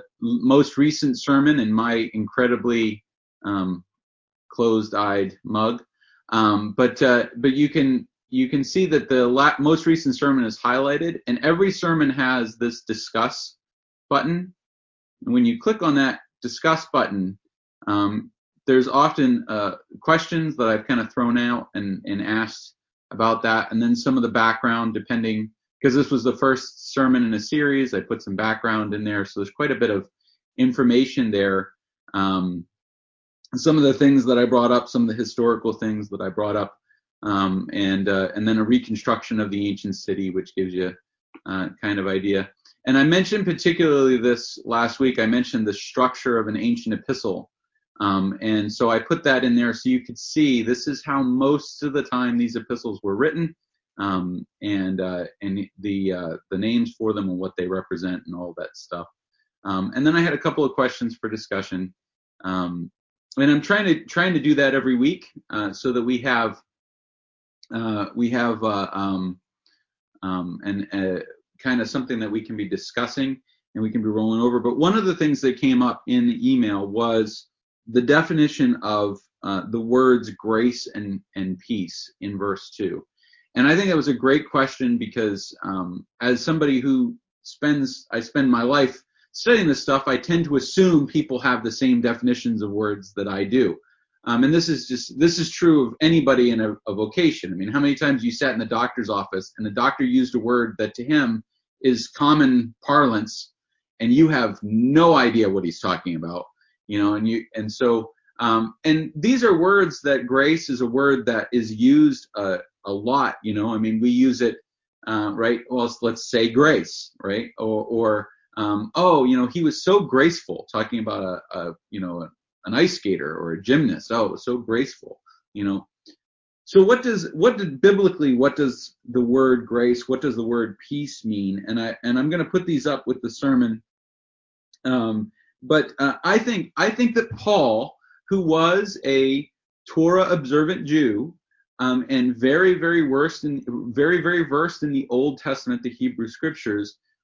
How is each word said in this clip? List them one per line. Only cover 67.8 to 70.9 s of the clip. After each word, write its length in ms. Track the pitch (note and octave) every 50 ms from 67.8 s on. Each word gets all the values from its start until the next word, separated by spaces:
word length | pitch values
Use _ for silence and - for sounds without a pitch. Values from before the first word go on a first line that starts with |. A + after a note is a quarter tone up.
| A2+ A2+ G#2+ G#2 G2+ - -
we 120 | A#2 A#2+ A#2
have, 340 | B2 A#2+ A#2+ A#2 A2+ G#2+ A2
uh, 260 | A2 G2+ G2 G2 - -
um, 460 | G2 G2 G2 F#2+ F#2 F#2 F2+ F2+ - _ _ _ _ _ _ _ _ _ _ _ _ _ _ _ _ F#2+
um, 340 | F#2 F#2 F#2 F2 F2+ F2 - -
and, 240 | G2+ G2 G2 G2+ -